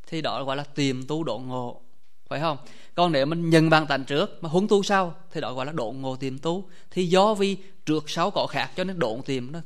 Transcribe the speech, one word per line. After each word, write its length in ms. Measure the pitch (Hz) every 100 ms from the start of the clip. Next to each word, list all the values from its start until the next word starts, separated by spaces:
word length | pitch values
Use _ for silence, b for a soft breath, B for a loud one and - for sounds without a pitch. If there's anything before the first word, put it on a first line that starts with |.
| -
thì 160 | 165
đó 220 | 139 110
gọi 120 | 135 135
là 80 |
tìm 420 | 143 - 139 127 131
tu 180 | 156
độ 140 | 156 110
ngộ, 420 | 127 127 123 - - - - - -
phải 120 | 131
không? 180 | 160 139 - B B
Còn 180 | - 175
nếu 140 | 147 139
mình 240 | 165 170
nhận 200 | 160 160
bản 160 | 156 151
tánh 180 | 135
trước 340 | 131 143 208 -
mà 60 | 165
huân 200 | 165 208
tu 140 | 202
sau 320 | 196 196 180 151 -
thì 80 | 165
đó 120 | 117
gọi 140 | 127 131
là 60 |
độ 200 | 160 113
ngộ 240 | 135 135 131
tìm 220 | 135 131
tu. 260 | 160 180 196 b b
Thì 160 | - 185
do 280 | 180 208
vì 220 | 208 196 196 B B -
trước 240 | 151 151
sau 200 | - 180
có 160 | 196 135
khác 240 | 143 127 -
cho 80 |
nên 140 | 185 185
độn 240 | 123 113
tìm 300 | 135 131 123
nó 80 | 165